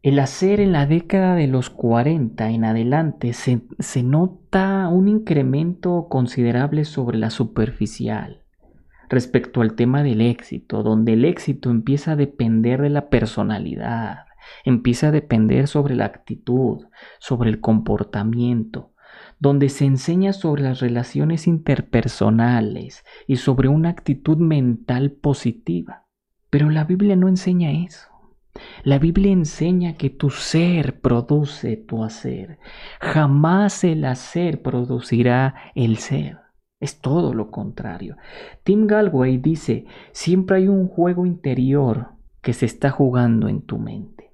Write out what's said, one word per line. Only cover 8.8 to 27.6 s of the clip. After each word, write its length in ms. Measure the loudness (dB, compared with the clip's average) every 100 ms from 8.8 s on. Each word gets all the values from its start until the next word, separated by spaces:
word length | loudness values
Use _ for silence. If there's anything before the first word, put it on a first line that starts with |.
| _ _ -2
respecto 540 | -2 0 -2 0 0
al 120 | 0
tema 280 | 2 0 2
del 180 | 0 2
éxito, 600 | 2 0 -8 -14 _ -4
donde 320 | 0 2 2
el 100 | 4
éxito 460 | 2 0 -4 -4 -2
empieza 420 | -2 0 -2 -2
a 40 | -2
depender 680 | -2 0 0 2 2 0
de 80 | 0
la 180 | -2 0
personalidad, 1160 | -2 0 -4 -4 -4 -6 -8 -6 -6 -8 -12 -18 _ -20 -8
empieza 440 | 0 2 2 2 2
a 20 |
depender 580 | 0 0 2 4 2 2
sobre 260 | 0 0
la 100 | -2
actitud, 800 | -4 -6 -14 -12 -2 0 0 -4 -12 -20 -20 -20
sobre 300 | -6 0 0
el 120 | 0
comportamiento, 1300 | 2 2 2 -2 -2 -4 -2 0 0 0 -4 -10 -14 _ -20 -20 -20 _
donde 320 | 2 4 2
se 160 | 2 0
enseña 480 | 2 0 0 0
sobre 280 | 0 -2 -2
las 180 | -2 -2
relaciones 680 | -2 -2 -4 -2 0 0 0
interpersonales 1600 | 0 0 -2 0 -2 -2 0 2 4 4 2 0 -6 -12 -18 -20 -16 -4
y 100 | -2
sobre 320 | 0 2 2
una 200 | 2 0
actitud 480 | -2 -4 -2 0 2
mental 760 | 2 2 0 -2 -4 -2 -2
positiva. 960 | -2 -2 -2 -4 -6 -6 -6 -6 -18 _ _ _ _ _
Pero 180 | 0 2
la 160 | 2
Biblia 320 | 0 2 2 4
no 120 | 2
enseña 440 | 2 0 0